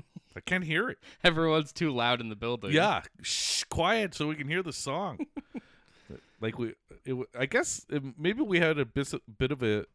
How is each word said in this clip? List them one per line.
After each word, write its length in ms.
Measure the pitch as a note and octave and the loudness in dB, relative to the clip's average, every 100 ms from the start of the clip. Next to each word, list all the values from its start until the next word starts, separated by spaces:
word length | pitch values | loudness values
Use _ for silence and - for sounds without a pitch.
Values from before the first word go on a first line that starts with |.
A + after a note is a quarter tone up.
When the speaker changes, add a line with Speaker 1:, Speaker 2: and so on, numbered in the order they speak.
| - | -14
Speaker 1:
<laughs> 280 | - - F3+ | -20 -16 -12
Speaker 2:
I 40 | |
can't 240 | - F#3 | -4 -2
hear 240 | D#3+ D#3+ B3 | 0 0 0
it. 80 | - - - | -6 -16 2
Speaker 1:
Everyone's 500 | F3 D#3+ D#3+ D#3 D3+ | 4 6 4 4 2
too 200 | - D#3+ | -2 0
loud 280 | B2 A#2+ A#2+ | 2 2 2
in 80 | A2+ | -2
the 80 | G#2 | -6
building. 360 | A#2 A#2+ G#2 | -4 -4 2
Speaker 2:
Yeah. 300 | D3+ G3+ A2+ - - | 4 4 2 -4 -12
Shh, 400 | - - - - | -6 -2 0 -2
quiet 500 | - - F3 A3+ G3 | -2 0 2 2 0
so 120 | - D3+ | -2 -4
we 80 | D3+ | -2
can 120 | C#3 | -4
hear 160 | F3 | -4
the 80 | F3 | -4
song. 460 | - C3+ D#3 G3 C3 | -6 -4 -4 -4 -6
Speaker 1:
<laughs> 360 | - - - C#4+ - _ _ _ - - - _ | -8 -10 -14 -14 -14 _ _ _ -20 -18 -20 _
Speaker 2:
Like, 160 | A2 A#2 | -6 -4
we, 100 | A2+ - _ - | -6 -6 _ -14
it, 40 | C3+ | -8
w-, 180 | B2+ - A#2+ | -6 -6 -4
I 60 | |
guess 400 | C#3 B3 - - - | 0 2 0 -4 -4
it, 120 | D3 C3+ C3+ | -4 -4 -2
maybe 220 | A#3 B3 | -2 0
we 200 | A3+ F3 | 2 4
had 180 | D#3+ D3+ | 4 2
a 80 | A2+ | 0
bis-, 280 | C#3 C3+ - - G#2 | -2 -4 -6 -10 -2
bit 140 | C3 | -2
of 100 | C#3 | 2
a, 220 | A#2 G#2+ - | 2 2 -2